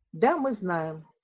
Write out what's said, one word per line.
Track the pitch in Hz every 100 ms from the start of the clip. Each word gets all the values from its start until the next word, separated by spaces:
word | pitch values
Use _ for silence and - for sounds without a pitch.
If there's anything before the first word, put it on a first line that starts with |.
| _
Да, | 160 240 339
мы | 269
знаем, | 208 185 170 160 160 - _